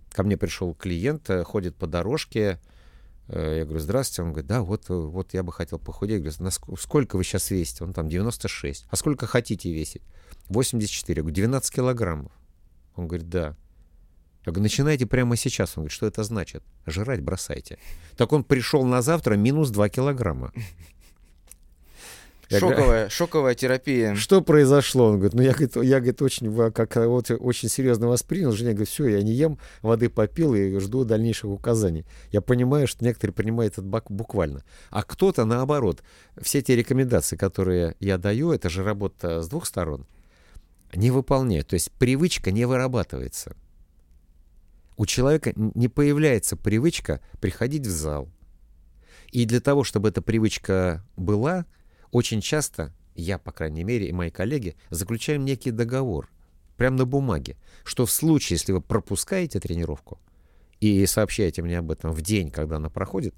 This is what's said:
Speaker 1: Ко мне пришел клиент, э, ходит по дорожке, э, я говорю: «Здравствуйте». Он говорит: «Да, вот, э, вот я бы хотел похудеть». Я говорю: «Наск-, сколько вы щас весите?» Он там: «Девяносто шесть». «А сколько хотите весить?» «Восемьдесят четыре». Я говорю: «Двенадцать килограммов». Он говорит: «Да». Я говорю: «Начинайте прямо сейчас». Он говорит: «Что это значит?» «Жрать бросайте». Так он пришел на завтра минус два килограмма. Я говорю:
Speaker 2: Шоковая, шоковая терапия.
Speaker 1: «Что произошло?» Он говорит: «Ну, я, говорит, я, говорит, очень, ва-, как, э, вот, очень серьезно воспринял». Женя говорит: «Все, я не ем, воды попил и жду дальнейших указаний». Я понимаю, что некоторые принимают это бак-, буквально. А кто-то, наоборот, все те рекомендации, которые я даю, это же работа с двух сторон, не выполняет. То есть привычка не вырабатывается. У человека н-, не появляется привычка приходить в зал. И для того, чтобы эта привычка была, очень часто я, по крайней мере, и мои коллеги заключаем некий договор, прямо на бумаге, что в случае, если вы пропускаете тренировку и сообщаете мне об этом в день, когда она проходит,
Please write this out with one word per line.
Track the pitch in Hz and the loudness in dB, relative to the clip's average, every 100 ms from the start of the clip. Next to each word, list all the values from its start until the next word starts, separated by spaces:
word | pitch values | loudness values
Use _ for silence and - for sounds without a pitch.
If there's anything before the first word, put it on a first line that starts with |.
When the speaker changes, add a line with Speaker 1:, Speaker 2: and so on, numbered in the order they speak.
| - | -10
Speaker 1:
Ко | - | -4
мне | 98 98 | -2 0
пришел | 90 - 90 | -2 -4 -8
клиент, | 82 95 85 113 151 - | -6 -6 -4 -4 -4 -4
э, | 92 | -4
ходит | 85 107 90 - | -2 -4 -4 -6
по | 85 | -6
дорожке, | 87 92 151 - 117 104 87 - - - - - - - | -4 -2 -4 -4 -2 0 -2 -10 -20 -20 -20 -20 -20 -10
э, | - 80 80 | -6 -4 -4
я | |
говорю: | 78 78 | -4 -6
«Здравствуйте». | 76 123 135 - | -2 -2 -2 -4
Он | 85 | -6
говорит: | 76 71 | -6 -4
«Да, | 120 | -4
вот, | 87 107 - | -2 -6 -4
э, | |
вот | 90 78 90 92 | -6 -6 -8 -6
я | 92 | -6
бы | 87 | -6
хотел | - 87 80 | -8 -8 -10
похудеть». | - - 101 107 | -12 -6 -4 -2
Я | 78 | -4
говорю: | 73 | -6
«Наск-, | 92 - - 90 | -6 -6 -8 -12
сколько | - 151 127 92 | -2 0 0 -2
вы | |
щас | 92 95 - | -2 -2 -2
весите?» | 95 82 - | -2 -4 -6
Он | 85 | -8
там: | 90 78 | -6 -4
«Девяносто | 87 110 - 101 | -2 -2 -4 -8
шесть». | - 71 71 - | -8 -8 -10 -8
«А | - | -4
сколько | 156 139 120 | -2 -2 0
хотите | 123 - 104 92 | 0 0 -4 -4
весить?» | 80 78 - - - - - - | -6 -6 -10 -20 -20 -20 -20 -4
«Восемьдесят | 104 131 120 104 | -2 0 -2 -4
четыре». | - - 80 | -6 -6 -4
Я | |
говорю: | 80 78 | -4 -2
«Двенадцать | 110 135 - - | 0 0 -4 -2
килограммов». | 127 123 98 78 - _ _ _ - _ _ - | -2 0 -2 -4 -10 _ _ _ -20 _ _ -10
Он | 85 | -8
говорит: | 87 85 | -6 -4
«Да». | 87 78 73 - _ - - - _ _ _ - | -4 -4 -8 -20 _ -20 -20 -20 _ _ _ -6
Я | |
говорю: | 85 | 0
«Начинайте | 107 - 143 143 120 | 0 2 2 2 0
прямо | 127 120 117 | 0 2 0
сейчас». | 131 - 95 | -2 -2 -4
Он | - | -4
говорит: | 76 | -8
«Что | - 107 | -6 -4
это | - | -4
значит?» | 104 110 80 78 - - - | -4 -6 -6 -12 -18 -14 -8
«Жрать | 85 110 113 | -6 -4 -4
бросайте». | 71 92 - - - - - - - - | -4 -6 -6 -10 -12 -16 -14 -14 -8 -2
Так | 120 | 2
он | 151 | 2
пришел | 117 131 113 147 127 | 2 0 2 2 4
на | 127 | 2
завтра | 120 170 - 101 | 2 2 2 4
минус | 110 147 143 | 4 4 2
два | 104 104 | 2 2
килограмма. | - 135 131 104 65 62 - 98 85 82 - - _ - _ - - - _ - - - - - - - | 2 -2 0 -2 -4 -8 -10 -12 -14 -20 -20 -20 _ -20 _ -20 -20 -20 _ -20 -20 -20 -20 -20 -20 -2
Я | 202 | 2
говорю: | 185 - | 4 6
Speaker 2:
Шоковая, | 131 113 107 | 6 4 2
шоковая | - 170 156 135 120 | -2 0 2 2 2
терапия. | 127 127 151 127 110 | 0 0 2 2 2
Speaker 1:
«Что | 101 - 190 | 0 4 6
произошло?» | 160 151 135 143 - 131 113 | 8 8 8 8 6 6 6
Он | 104 | 6
говорит: | 98 | 4
«Ну, | 117 | 4
я, | 131 | 4
говорит, | 127 139 117 | 4 2 2
я, | 127 131 | 4 4
говорит, | 123 - | 2 2
очень, | 135 - 110 | 0 0 -2
ва-, | 110 113 | 2 2
как, | 110 113 120 | 2 0 2
э, | 117 | 2
вот, | 123 117 | 2 0
очень | 117 127 120 113 | -2 -2 -2 -2
серьезно | - 131 117 120 | 0 2 2 2
воспринял». | 123 - 185 151 | 0 0 0 0
Женя | 104 120 | 0 0
говорит: | 104 104 | 0 -2
«Все, | - 139 | 0 2
я | 101 | 2
не | 104 | 2
ем, | 120 160 139 - - | 2 0 -2 -14 -6
воды | 110 113 117 | 0 2 2
попил | - 107 - 160 | 0 0 2 2
и | 107 98 98 | 2 2 0
жду | 98 127 120 | -2 -2 0
дальнейших | 107 113 110 104 | 2 0 -2 -6
указаний». | 98 120 113 98 80 - - - | -4 0 2 2 -2 -8 -18 -4
Я | 101 | -2
понимаю, | - 123 123 147 131 | 2 2 2 2 2
что | - | 0
некоторые | 117 113 98 | -2 0 -2
принимают | 92 107 117 110 | -2 -2 0 -2
это | - | -2
бак-, | 95 110 - | -6 -6 -4
буквально. | 98 113 101 80 67 - - - | -8 -4 -2 -2 -4 -14 -20 -8
А | 104 | -6
кто-то, | - - 190 180 110 | -6 0 2 4 2
наоборот, | 120 131 147 107 - - - - - | 2 0 0 0 -2 -8 -20 -20 -10
все | - 143 | -2 0
те | 127 120 | 4 2
рекомендации, | 117 131 131 107 - 98 | 4 2 2 2 0 -2
которые | 98 - 92 90 85 - | -2 0 0 2 0 -2
я | 98 92 | -2 0
даю, | 98 113 165 | 0 0 0
это | 151 90 | 0 -2
же | 87 | -2
работа | 95 101 98 - 87 82 | -4 -2 -6 -6 -4 -4
с | 82 | -4
двух | - - | -8 -6
сторон, | - 82 69 67 - _ _ _ - - _ - | -4 -4 -6 -12 -20 _ _ _ -20 -20 _ -8
не | 90 117 | 0 2
выполняет. | 131 127 135 127 82 - | 2 2 2 2 0 0
То | |
есть | 90 - | -2 -2
привычка | - 127 135 165 - 92 | 0 2 4 2 0 0
не | 101 120 | 0 2
вырабатывается. | 127 131 123 87 65 64 - - - - - - _ _ _ _ _ _ - - - - - | 0 0 -2 -4 -6 -10 -10 -14 -16 -20 -20 -20 _ _ _ _ _ _ -20 -20 -20 -12 -4
У | 104 | -2
человека | - 131 156 - | 2 4 2 0
н-, | - 110 | -2 -2
не | - 120 | 0 0
появляется | - 147 147 156 113 - - | 2 2 4 4 2 0 -2
привычка | - 107 156 - - 73 - - | 0 2 2 0 -4 -6 -8 -6
приходить | 95 - 120 151 120 | -4 -2 -2 -2 -2
в | |
зал. | 85 78 73 67 - - - - - - - - - - | -4 -2 -4 -6 -14 -20 -20 -20 -20 -20 -20 -20 -20 -6
И | 123 113 | -2 2
для | 120 | 2
того, | 131 143 | 4 2
чтобы | 123 107 104 | 2 0 0
эта | 95 | 0
привычка | - 110 107 - - 95 92 85 98 - | 0 2 0 0 -2 0 0 -2 -8 -6
была, | 90 104 135 180 170 _ _ _ - | -2 0 0 -2 -6 _ _ _ -2
очень | 123 - 110 | 0 0 -2
часто | - 151 - - 80 - _ - | 0 -2 -2 -6 -10 -12 _ -8
я, | 85 92 | -6 -6
по | - | -8
крайней | - 80 78 | -8 -6 -4
мере, | 92 120 95 | -4 -2 -2
и | |
мои | 87 85 | -4 -4
коллеги | - 95 147 95 - - | -4 -4 -4 -6 -10 -8
заключаем | 87 92 117 - 147 | -6 -4 -4 -2 -2
некий | 135 127 131 | -2 -4 -2
договор, | 110 117 127 131 78 - _ _ _ _ - | -2 -2 -2 -2 -4 -8 _ _ _ _ 0
прямо | 123 131 | 2 2
на | 127 | 2
бумаге, | 139 135 78 - - - - | 0 0 -2 -4 -14 -20 -18
что | - - 120 | -6 -2 0
в | |
случае, | - 160 147 - 82 | 2 4 4 2 -2
если | - | 0
вы | 92 | -2
пропускаете | - 107 - 98 - 190 175 92 | 0 -2 -2 -6 -2 -4 -2 -4
тренировку | - 85 80 73 - - _ _ _ _ _ _ | -4 -4 -4 -6 -12 -20 _ _ _ _ _ _
и | 107 98 95 | 4 6 4
сообщаете | - 101 - 92 - | 2 0 0 -2 -2
мне | 85 87 | -4 -4
об | 82 | -4
этом | 80 80 | -4 -4
в | 78 | -4
день, | 80 107 78 | 0 0 -2
когда | 73 78 78 | -4 -4 -4
она | 78 | -6
проходит, | - 98 190 110 | -6 -6 -4 -6